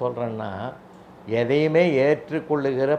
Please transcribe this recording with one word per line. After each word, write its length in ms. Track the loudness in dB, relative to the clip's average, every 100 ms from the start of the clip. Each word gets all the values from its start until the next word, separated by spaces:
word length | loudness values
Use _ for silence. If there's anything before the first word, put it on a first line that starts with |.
சொல்றேன்னா, 720 | -6 -4 -6 -6 -8 -8 -10 -12 -20 -20 -20 -18 -4
எதையுமே 640 | -2 2 2 4 4 4
ஏற்றுக்கொள்ளுகிற 1080 | 4 2 2 -2 -6 -2 -2 0 0 0